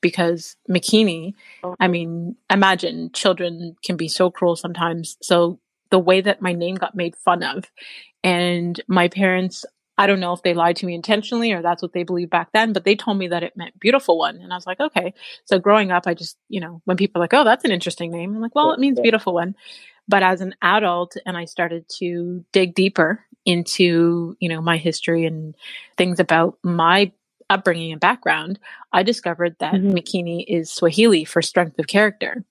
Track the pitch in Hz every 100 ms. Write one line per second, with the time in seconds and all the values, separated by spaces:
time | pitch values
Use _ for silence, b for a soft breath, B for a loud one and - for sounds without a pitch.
0 | 180 175 170 170 - - - 185 - 220
1 | 214 165 165 202 B B 180 180 185 175
2 | 165 170 170 - _ 202 196 185 175 165
3 | 165 - 202 180 175 170 170 165 - 175
4 | 160 - 180 - 175 165 175 170 170 170
5 | 165 - - 175 170 185 _ _ _ 190
6 | 175 185 190 190 185 175 170 190 175 -
7 | 170 - - 175 165 151 - _ B B
8 | B _ 180 175 175 175 175 170 - 190
9 | 175 190 196 185 185 - - _ _ -
10 | 202 196 180 175 180 170 170 170 180 170
11 | 170 214 208 233 233 185 170 175 175 180
12 | 170 180 170 175 165 214 220 196 180 208
13 | - 196 180 170 170 - 175 _ 208 262
14 | - 165 156 160 180 180 180 185 294 -
15 | 185 - B B _ 190 180 214 202 180
16 | 180 170 165 - _ 208 165 170 - 180
17 | 196 175 170 254 262 233 277 185 175 -
18 | 170 170 180 214 226 285 311 311 269 247
19 | 226 220 - 175 175 202 B B B B
20 | - 196 185 185 185 - 180 208 208 175
21 | 175 180 - 175 170 - 170 170 165 -
22 | 180 175 175 180 170 196 185 175 190 -
23 | 160 214 _ _ - 175 170 - 175 170
24 | 170 170 170 - 175 165 165 165 165 156
25 | - 165 165 160 156 156 B B B -
26 | 180 175 175 165 170 - 175 170 165 185
27 | 202 _ _ _ _ 196 196 170 165 156
28 | 175 247 - 156 156 196 B B B 185
29 | 196 233 - 165 175 170 160 190 196 185
30 | - 190 175 170 - 170 160 - 170 160
31 | 226 185 156 - 165 - 170 - 151 196
32 | 214 208 - 254 -